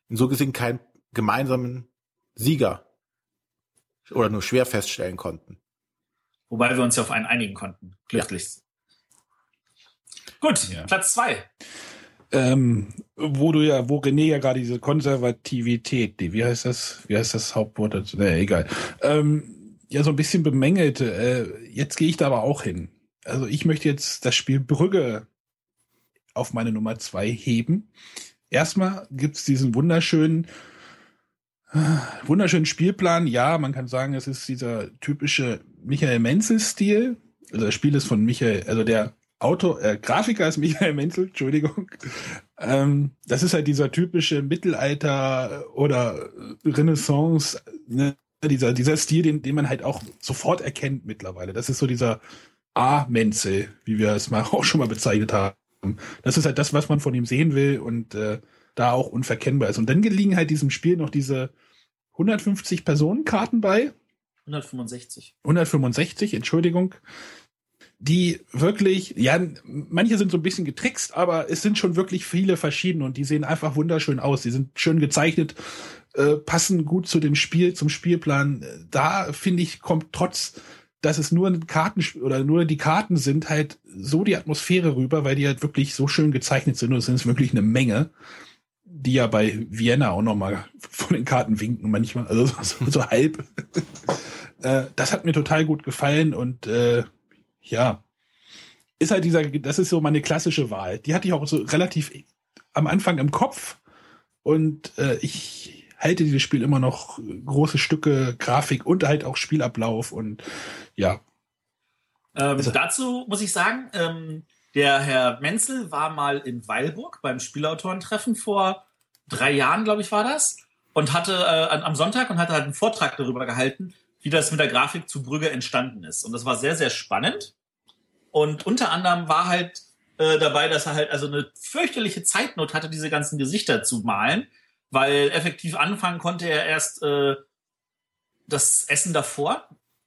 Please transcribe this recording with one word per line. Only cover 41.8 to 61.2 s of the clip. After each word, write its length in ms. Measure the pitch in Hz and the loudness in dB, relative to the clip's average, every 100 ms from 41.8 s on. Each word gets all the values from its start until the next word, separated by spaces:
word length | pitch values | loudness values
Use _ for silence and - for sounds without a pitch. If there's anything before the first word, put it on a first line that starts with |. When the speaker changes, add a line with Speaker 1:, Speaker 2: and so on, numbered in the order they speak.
| 185 - 139 - - - - - | -10 -14 -14 -12 -12 -14 -18 -10
Speaker 3:
Ähm, 540 | 110 135 139 143 143 - - | 0 2 4 2 0 -4 -2
das 160 | 123 | 0
ist 120 | 175 | 2
halt 120 | 165 147 | 2 2
dieser 240 | 143 139 | 2 2
typische 500 | - 175 170 147 147 | 2 2 2 0 0
Mittelalter- 1200 | 139 170 185 156 135 143 151 139 135 131 120 - - | 0 -2 0 0 0 0 0 0 0 0 -2 -8 -10
oder 560 | - 143 127 120 - - - - - | 0 2 2 0 -4 -10 -14 -16 -4
Renaissance, 960 | - 139 160 147 - 143 160 160 147 - - - - | 0 4 4 2 2 2 4 2 0 -6 -14 -20 -6
ne, 280 | 120 143 139 _ _ | 0 0 -2 _ _
dieser, 280 | 156 135 120 | 0 2 2
dieser 240 | 123 127 151 | 2 2 2
Stil, 260 | - 160 | 2 2
den, 200 | 156 151 | 2 0
den 120 | 131 147 | -2 -2
man 120 | 135 | 0
halt 140 | 131 | -2
auch 200 | 143 123 - - | -4 -6 -10 -14
sofort 400 | - 131 - 175 | -8 -4 0 0
erkennt 460 | 139 - 139 135 - | -2 -6 -4 -4 -8
mittlerweile. 460 | 107 95 92 92 | -12 -12 -10 -8
Das 160 | 101 127 | -6 -4
ist 100 | 127 | 0
so 80 | 131 | 0
dieser 320 | 123 120 110 - - - _ _ | 2 0 0 -6 -20 -20 _ _
A-Menzel, 920 | - 127 143 127 117 107 107 104 98 104 - | 0 4 4 2 2 2 2 0 -2 -2 -10
wie 140 | - 107 | -4 2
wir 140 | 107 | 2
es 180 | 104 - | 2 0
mal 120 | 107 | -2
<laughs> 100 | - | 0
auch 120 | 202 | 0
schon 140 | - 160 | 2 2
mal 100 | 120 | 0
bezeichnet 440 | 110 120 104 107 | 0 2 2 2
haben. 240 | 107 98 - _ _ 98 - - - | 2 0 -4 _ _ -6 -6 -10 -4
Das 160 | 135 160 | 0 2
ist 80 | 143 | 2
halt 120 | 135 | 2
das, 140 | 147 | 2
was 160 | 143 143 | 0 2
man 120 | 147 | 0
von 120 | 143 | 2
ihm 120 | 123 117 | -2 0
sehen 280 | 135 165 | 2 2
will 260 | 139 139 139 | 4 4 2
und, 340 | - 117 113 | -2 -6 -6
äh, 260 | 107 107 110 - _ _ | -4 -4 -4 -10 _ _
da 180 | - 123 | 0 2
auch 160 | 123 123 | 2 0
unverkennbar 600 | 120 131 113 - 135 113 | -2 -2 -2 0 0 0
ist. 80 | - | 0
Und 140 | 113 | 2
dann 100 | 156 | 4
liegen 320 | 214 196 202 180 | 4 4 4 2
halt 120 | 160 | 2
diesem 220 | 151 143 | 2 0
Spiel 260 | - 165 175 | 0 0 2
noch 140 | 151 | 0
diese 400 | 147 | -2